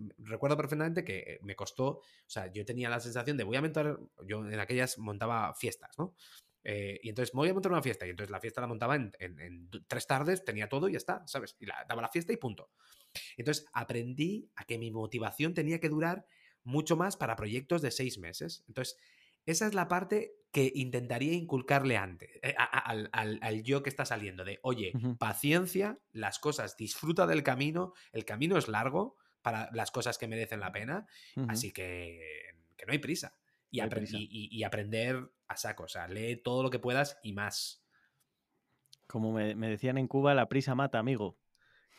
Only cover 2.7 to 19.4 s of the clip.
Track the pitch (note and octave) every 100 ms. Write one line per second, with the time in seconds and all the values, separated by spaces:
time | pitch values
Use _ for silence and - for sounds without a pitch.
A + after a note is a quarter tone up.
2.7 | B2 A#2+ A#2+ A#2+ A#2+ A#2+ C#3+ G2+ B2+ D#3
3.7 | D3+ D3+ C#3 - - F#2 G#2+ G#2 G#2+ G2
4.7 | B2+ B2+ - G#2+ G2+ A2+ A#2 F#2+ - A#2
5.7 | - - - F3+ - - - - _ G#2+
6.7 | G#2 G2+ G2+ A2+ G#2+ A#2+ B2+ E3 F#3+ F#3+
7.7 | E3+ C3 G2+ F2+ F2 G2+ F#2+ A2+ B2+ A#2+
8.7 | A2+ A#2+ C#3+ G#2+ - F#2 D2+ F2 F2 F2
9.7 | - - A#2+ - C3+ D3 F#3 - G#2+ G#2+
10.7 | C#3 F#3+ D3+ - F3+ E3 C#3 G#2 - G2
11.7 | B1 - A#2 A#2 E3+ E3+ A3+ B2 G2+ -
12.7 | _ - - - - - - A#2+ D3+ -
13.7 | - A#2 A#2+ A#2+ C3 E3 G#3+ - - -
14.7 | A2+ A2+ A2 G#2+ A#2 G#2+ - D#3 E3+ D3+
15.7 | E3 E3 D3+ E3 F#3 - _ - _ B2
16.7 | C#3+ D#3 E3 F#3+ - B2+ A2 G#2+ A#2+ C#3
17.7 | E3+ C3+ - C3 G2 E2+ - E3 - -
18.7 | B2+ C3 - - - _ _